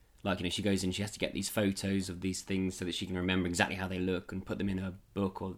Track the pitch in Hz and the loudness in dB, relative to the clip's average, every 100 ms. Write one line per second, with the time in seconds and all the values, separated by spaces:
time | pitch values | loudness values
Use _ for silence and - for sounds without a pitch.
0 | _ - 101 90 90 - 101 95 92 90 | _ -4 -2 0 0 2 2 4 2 0
1 | 104 - - - 98 - 101 98 98 98 | -2 -2 -2 -2 -2 2 2 2 0 0
2 | 95 90 92 90 - 95 95 - 90 85 | 0 -2 -4 -4 -2 0 0 -2 -4 -2
3 | 87 92 90 92 87 87 101 92 92 90 | -2 0 2 4 4 2 2 0 -2 0
4 | 92 90 - 95 - - 101 92 95 92 | 0 0 -2 -8 -4 -2 0 0 -4 -6
5 | - 101 95 - 95 | -6 -2 0 -2 -8